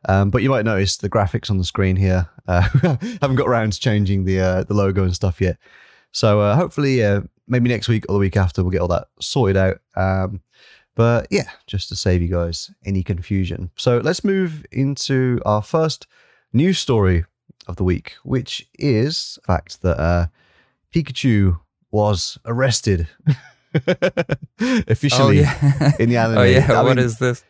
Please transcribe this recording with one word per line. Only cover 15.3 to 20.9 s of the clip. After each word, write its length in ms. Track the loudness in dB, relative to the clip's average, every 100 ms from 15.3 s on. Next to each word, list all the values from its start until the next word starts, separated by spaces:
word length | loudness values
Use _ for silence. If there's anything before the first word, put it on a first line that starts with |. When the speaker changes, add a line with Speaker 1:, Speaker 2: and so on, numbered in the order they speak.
| -2 0
Speaker 1:
our 160 | -2
first 460 | 0 -2 -2 -4 -14 _ _ _ _
news 260 | 0 2 0
story 460 | 0 2 4 2 -2 _ _ _ -16
of 80 | -4
the 80 |
week, 320 | -2 -2 -4 -20
which 440 | -6 -4 -4 -12 -14 -6
is 580 | 0 0 0 -4 -10 -12
the 60 | -2
fact 280 | -2 -4 -6
that, 160 | -4 0
uh, 280 | 0 0 -2 _ _ _ _ _ _